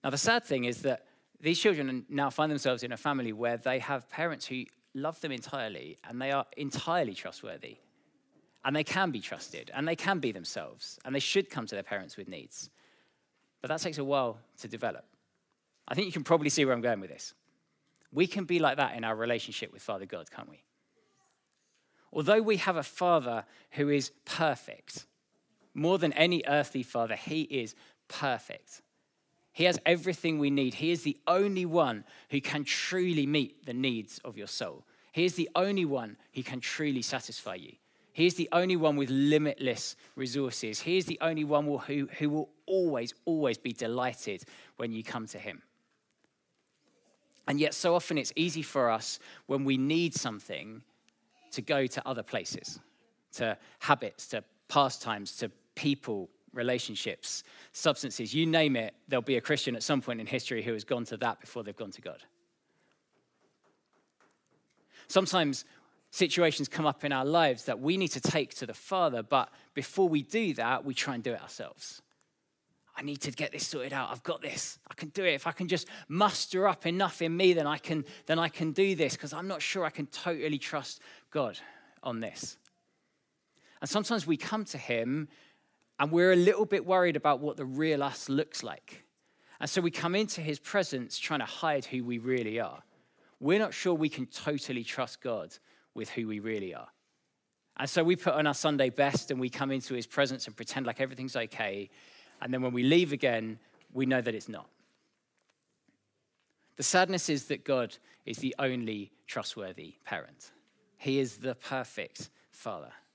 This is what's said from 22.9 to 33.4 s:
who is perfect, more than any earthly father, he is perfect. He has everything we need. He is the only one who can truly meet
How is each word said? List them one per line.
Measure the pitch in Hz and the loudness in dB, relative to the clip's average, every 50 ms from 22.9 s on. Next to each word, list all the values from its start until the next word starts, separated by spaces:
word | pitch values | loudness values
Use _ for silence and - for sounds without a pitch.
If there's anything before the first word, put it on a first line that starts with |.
| - - 180 180 170 160 131 123 117 110 104 - - - - _ - | -2 2 4 6 6 6 6 2 -2 -2 -4 -6 -16 -20 -20 _ -2
who | - 143 143 | 0 2 4
is | 147 143 131 - - _ _ | 4 2 2 0 -8 _ _
perfect, | - - - 165 156 135 - - - - - - - - - - _ _ _ _ _ _ _ _ _ _ _ _ _ _ | -8 -2 0 2 2 0 -2 -6 -16 -16 -18 -16 -14 -14 -14 -14 _ _ _ _ _ _ _ _ _ _ _ _ _ _
more | - 147 165 185 190 | 0 2 4 4 4
than | 175 160 139 | 4 2 6
any | - 160 175 175 165 - | 6 6 6 6 2 2
earthly | - 143 147 143 - - 139 120 | 4 4 4 2 2 -2 -6 -6
father, | - - 123 117 110 110 | -2 -2 -2 0 0 -2
he | 101 - - 156 160 156 | -6 -6 -4 -2 -2 -2
is | - 139 135 117 107 - - - - _ _ _ | -2 -2 -4 -4 -4 -8 -16 -20 -20 _ _ _
perfect. | _ - - - 139 127 110 - - - - - - - - _ _ _ _ _ _ _ _ _ _ _ _ _ _ _ | _ -8 -4 -2 -2 -2 -2 -4 -10 -16 -16 -16 -20 -20 -20 _ _ _ _ _ _ _ _ _ _ _ _ _ _ _
He | - 160 | 2 4
has | 180 175 147 - | 4 4 4 4
everything | 160 170 175 156 185 175 - - 170 160 151 | 4 4 4 2 -2 -2 0 0 0 2 2
we | 147 143 | 2 4
need. | 139 139 135 127 117 | 4 4 2 0 0
He | - 147 160 | 0 0 0
is | 175 165 - | 0 0 0
the | 151 139 - _ | -4 -4 -4 _
only | - 175 185 202 208 196 185 180 | 2 4 4 4 2 2 0 -2
one | 170 160 175 156 131 117 104 104 - - - - _ | 2 4 4 4 4 2 -4 -6 -12 -20 -20 -14 _
who | - 143 135 | -4 -2 -2
can | - - 151 143 | -2 -4 -4 -2
truly | - - - - - 180 185 180 180 170 151 143 | -2 -2 -2 -2 -2 0 0 2 2 2 2 2
meet | 139 147 151 | 4 2 2